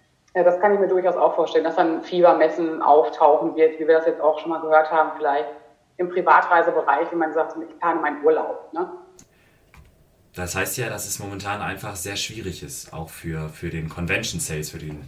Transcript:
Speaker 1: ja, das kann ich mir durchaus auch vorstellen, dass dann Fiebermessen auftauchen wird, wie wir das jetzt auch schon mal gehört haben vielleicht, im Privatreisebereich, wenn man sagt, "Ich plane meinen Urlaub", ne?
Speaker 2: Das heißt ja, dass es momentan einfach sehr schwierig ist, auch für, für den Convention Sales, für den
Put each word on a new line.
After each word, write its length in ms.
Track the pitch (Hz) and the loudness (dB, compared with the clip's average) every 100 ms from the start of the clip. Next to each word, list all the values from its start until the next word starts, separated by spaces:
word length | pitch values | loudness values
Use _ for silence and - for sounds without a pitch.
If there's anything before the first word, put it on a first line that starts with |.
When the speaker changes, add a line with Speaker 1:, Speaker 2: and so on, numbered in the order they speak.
| _ _ _ 180 | _ _ _ 2
Speaker 1:
ja, 80 | |
das 160 | 175 180 | 2 4
kann 140 | 208 | 2
ich 60 | 196 | 2
mir 80 | 180 | 2
durchaus 280 | 185 180 175 | 2 0 2
auch 200 | 165 - | 2 2
vorstellen, 280 | 156 160 160 | 0 0 0
dass 100 | 180 | 0
dann 260 | 165 160 | 0 -2
Fiebermessen 760 | - 180 170 156 156 170 165 156 | -4 4 4 6 2 2 -4 0
auftauchen 760 | 143 151 151 - 151 156 165 156 | 4 6 4 4 4 6 2 2
wird, 240 | 156 156 | 2 2
wie 80 | 156 | 2
wir 100 | 160 | 2
das 80 | 165 | 2
jetzt 160 | - | 0
auch 180 | 147 156 | 0 0
schon 100 | 160 | -4
mal 120 | 156 | -6
gehört 300 | 156 156 156 | 2 4 4
haben 200 | 165 151 151 | 2 0 -2
vielleicht, 300 | 151 143 151 - - _ _ - | -2 -2 -4 -10 -20 _ _ -8
im 120 | 180 | -4
Privatreisebereich, 1000 | 180 165 170 180 175 170 160 143 143 165 | 0 6 6 6 4 4 2 0 0 0
wenn 80 | 170 | -2
man 140 | 156 | -2
sagt, 220 | 156 156 160 - | -2 -4 -8 -14
"Ich 100 | - | -4
plane 220 | 170 160 | -2 -2
meinen 220 | 151 143 | -2 0
Urlaub", 500 | 151 151 - - - | 2 2 0 -8 -10
ne? 160 | 160 180 - - - _ _ _ _ _ - - _ _ _ _ 90 | -8 -8 -10 -20 -20 _ _ _ _ _ -20 -20 _ _ _ _ -12
Speaker 2:
Das 200 | 85 95 | -8 -4
heißt 220 | 95 127 | -4 -4
ja, 120 | 113 | -6
dass 180 | 104 - | -8 -10
es 120 | - | -10
momentan 420 | 101 98 101 104 | -10 -10 -8 -6
einfach 340 | 95 95 107 98 | -8 -8 -10 -10
sehr 200 | 101 98 | -8 -8
schwierig 480 | - 110 98 82 | -8 -8 -10 -10
ist, 280 | - - - | -12 -14 -14
auch 180 | 78 80 | -14 -14
für, 400 | - 85 80 78 | -12 -8 -8 -8
für 200 | - 85 | -10 -8
den 180 | 80 78 | -8 -8
Convention 520 | - 85 98 - 82 | -6 -4 -4 -4 -6
Sales, 320 | - 78 76 | -6 -8 -8
für 80 | 80 | -12
den 240 | 76 76 | -12 -14